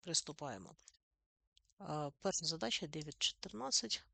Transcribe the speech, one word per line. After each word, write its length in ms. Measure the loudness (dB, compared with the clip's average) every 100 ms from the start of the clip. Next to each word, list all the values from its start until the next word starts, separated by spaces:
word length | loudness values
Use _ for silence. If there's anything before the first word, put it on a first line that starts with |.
приступаємо. 720 | 4 2 2 -6 -6 -6 -10 -16 -20 -20 _ _ _ _ _ -20 _ _
А, 320 | -4 -2 -2 0
перша 260 | 0 2 0
задача 400 | 0 0 0 -2
дев'ять 320 | -4 -6 2
чотирнадцять. 840 | 2 2 -10 -6 2 4 4 -2 -4